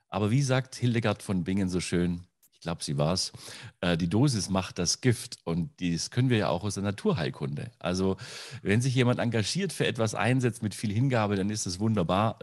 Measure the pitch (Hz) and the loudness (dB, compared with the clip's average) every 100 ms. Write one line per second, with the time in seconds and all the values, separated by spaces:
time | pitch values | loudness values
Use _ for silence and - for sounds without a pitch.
0 | - 95 104 131 135 131 131 - 123 117 | -8 -2 2 2 2 2 0 -2 0 2
1 | 107 101 - 95 85 98 92 90 - 87 | 2 0 0 -2 0 0 0 0 0 2
2 | 87 87 - _ - _ 85 82 - 71 | 2 -2 -8 _ -20 _ -6 -6 -2 0
3 | 76 90 - - - - - - 90 85 | 2 0 -2 -8 -18 -16 -18 -4 0 2
4 | 87 101 147 113 85 92 - - 85 - | 2 4 4 2 0 -2 -2 -2 -2 0
5 | 131 113 - - - 85 80 - 90 82 | 2 2 -2 -10 -4 -2 -4 -4 -2 -2
6 | - - 131 113 87 85 104 98 101 101 | -2 0 2 4 2 0 -2 -4 -4 -2
7 | 214 165 73 - 69 - 117 - 82 92 | 0 0 -2 -4 -6 -6 -10 -6 -4 0
8 | 95 92 - - - 117 92 107 131 127 | 0 0 -6 -14 -14 -6 0 2 2 4
9 | 123 123 117 113 101 170 196 - - 117 | 4 2 2 0 0 -2 -2 0 0 0
10 | 110 107 107 131 123 - 107 - 107 101 | 0 0 0 2 0 0 -6 -4 -2 0
11 | 139 120 101 101 98 107 98 90 110 104 | 2 2 2 0 -2 -2 -4 -2 0 2
12 | 85 92 110 - | 2 2 0 -2